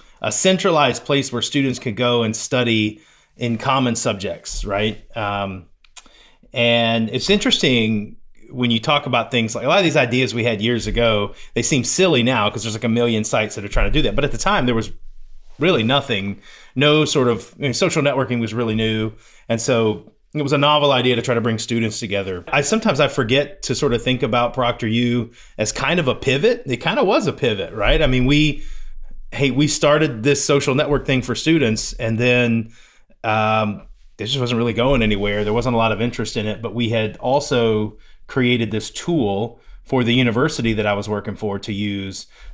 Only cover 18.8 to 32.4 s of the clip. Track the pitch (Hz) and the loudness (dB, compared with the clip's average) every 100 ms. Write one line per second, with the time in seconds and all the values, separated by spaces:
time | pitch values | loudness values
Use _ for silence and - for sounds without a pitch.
18.8 | 110 110 110 - - - - 113 127 120 | 0 0 -2 -6 -20 -16 -4 -2 0 2
19.8 | 110 101 - _ _ 151 139 143 143 151 | 2 0 -6 _ _ -4 0 2 4 4
20.8 | 143 131 123 120 117 117 113 110 - 117 | 4 2 2 0 0 0 0 -2 -2 -2
21.8 | 113 104 104 101 95 90 - 139 143 220 | -2 -4 -4 -4 -4 -6 -2 -2 0 0
22.8 | 214 135 135 - 113 131 143 - - 123 | 0 2 0 0 0 2 0 -6 -6 -2
23.8 | 143 117 127 127 131 120 120 131 120 120 | 0 0 0 -2 0 0 0 0 -2 -2
24.8 | 113 113 120 120 117 - - - 107 - | -2 0 0 0 -4 -10 -16 -6 -4 -2
25.8 | 139 175 139 110 - 131 208 240 - 127 | -2 0 0 0 0 2 2 0 -4 -4
26.8 | 165 240 196 220 190 - 123 101 85 104 | -2 0 2 2 0 -2 -2 -2 -6 -2
27.8 | 104 156 147 127 123 147 151 135 - - | 2 4 4 4 4 4 2 0 -6 -8
28.8 | - - - - - - 135 123 147 - | -8 -10 -10 -12 -10 -2 0 2 0 2
29.8 | 147 151 156 113 123 143 - 143 143 131 | 2 4 2 0 0 0 2 2 2 0
30.8 | 143 139 - 131 117 120 160 165 120 110 | 2 0 0 -2 0 -2 2 4 4 0
31.8 | - - 117 113 123 123 | -4 -4 -2 0 2 4